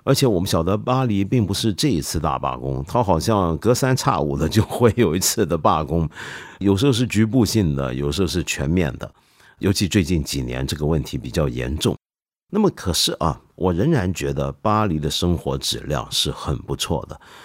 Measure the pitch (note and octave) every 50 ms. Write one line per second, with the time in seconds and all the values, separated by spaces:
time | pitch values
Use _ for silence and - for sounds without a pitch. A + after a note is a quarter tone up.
0 | _ - C#3 - - B2+ G#2+ F2 F2+ F#2+ - F2+ E2 F2 G2 G#2+ G#2+ A#2+ B2+ C3
1 | C3 B2 G#2+ G2 G2 G2 C3 B2+ G#2+ F2 G2+ - - A2+ - - - D3+ A2 D#2+
2 | C#2 - - E2+ D2+ D#2+ C2+ B1+ C2 C#2 B1+ B1 A#1+ C2 C2+ C2 C#2+ - - B2
3 | A#2+ G2 F2+ D#2+ E2 - A2+ G2+ F#2+ E2+ E2 D2 - G#2 B2 A#2+ - C3 C3 B2+
4 | - - A#2+ E2 D2 D2 C#2 C#2 D#2 E2 - G#2+ G#2 - - - B2 A#2 G2+ -
5 | A#2+ E2+ D2 F#2+ F#2 - - - G#2+ D#2 E2+ E2 D2+ A2 F#2+ D#2 D#2 C#2 D2+ E2+
6 | E2 D#2 - - - - - - - - - - F#2 G2 G2 F#2+ A#2+ C#3+ B2+ G#2+
7 | B2+ G#2+ - G#2 A2 A2 G#2 C3+ A2+ F2 - A2+ G2+ D#2+ C#2+ C2+ C2+ C2 B1 C2
8 | C#2+ C#2+ D2 F#2 G2 D#2+ - F2+ D2+ - - - D2+ C#2 E2 F#2 F2 C#2+ A#1 -
9 | - - - _ _ _ _ _ _ - _ _ - F#2+ G2+ - G#2+ E2+ - G#2+
10 | F2 C#2+ F2+ E2 C#2+ - - C#2+ B1+ A#1+ B1 B1 C2 C#2+ - C#2+ D2+ D2 E2 D2+
11 | C#2 - - C2+ - B1+ A#1 E2+ D#2 C#2 A#1+ A#1+ B1 B1 C#2+ D#2 - A2 D2 -
12 | _ _ _ _ _ _ _ _ _ _ - G#3 G#3+ F#3 - - - F#2+ E2+ -
13 | - - - - - E2 C2+ - - _ _ - - F#2 F2+ E2 G#2 D#3 E3+ C3
14 | F#2 F#2 F2+ - D2 C#2 C#2 C2+ C#2 C#2 C2+ - - A2 G#2+ G#2+ G#2+ G#2 E2 D#2
15 | D2 D2+ D2 - F2 F2 F2 - - C#2+ C2 C#2 - - - A#1+ B1 B1+ D2 C#2
16 | - - - - - D#2 C#2+ - - - C#2+ A#1 - - C#2 C2+ - - E2+ C#2
17 | - - - - - - - -